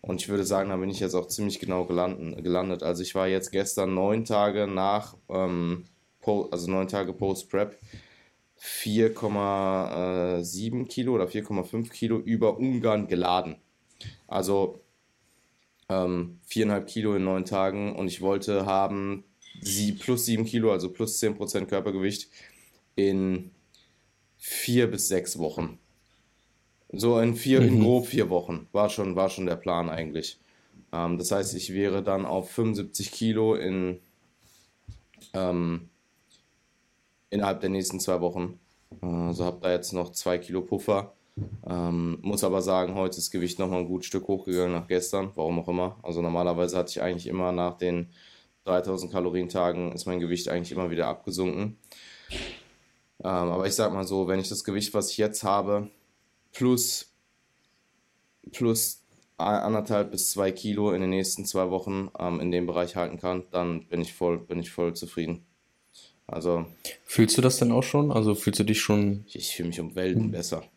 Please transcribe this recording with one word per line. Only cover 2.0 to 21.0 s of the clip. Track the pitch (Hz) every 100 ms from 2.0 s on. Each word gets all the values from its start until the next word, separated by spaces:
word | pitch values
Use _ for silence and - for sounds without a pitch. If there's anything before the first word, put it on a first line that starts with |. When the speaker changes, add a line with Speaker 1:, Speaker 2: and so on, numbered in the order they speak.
| 90 - 80 -
Speaker 1:
gelandet. | 85 87 95 85
Also | 78 87
ich | 92 95
war | 95
jetzt | 95 95
gestern | 98 98 - 95
neun | 92 98 110
Tage | 113 107 104 101 101
nach, | 95 98 104 104 - _
ähm, | 95 92 87 85 87 - _ _ _
Po-, | - 104 -
also | 87 87
neun | 95 92
Tage | 101 90
Post-Prep, | 90 98 90 - 98 104 - - - - - _ _ _ _
vier | - - 113 107 110
Komma | 110 110 101 101 98 95 95 - 82 90 90 87 87
sieben | 87 87 113 123 127
Kilo | - 123
oder | 117 90
vier | 107
Komma | 107 101
fünf | 90 110 117
Kilo | - 113 113
über | - 113 110 101
Ungarn | 131 123 113 107 95
geladen. | 90 87 90 85 78 _ _ _ _ 107 - -
Also, | 98 92 98 95 - _ _ _ _ _ _ _ _ _ _ _
ähm, | 95 90 87 87 -
viereinhalb | - 113 107 101 98
Kilo | 113 107
in | 101
neun | 95 95
Tagen | 92 98 95 101 101 -
und | 98
ich | 85
wollte | 95 98 98 101 98
haben | 95 98 98 98 98 - _ - -
sie-, | 101 101 104
plus | 101 - 123 120
sieben | 110
Kilo, | 113 120 110
also | 95 90
plus | -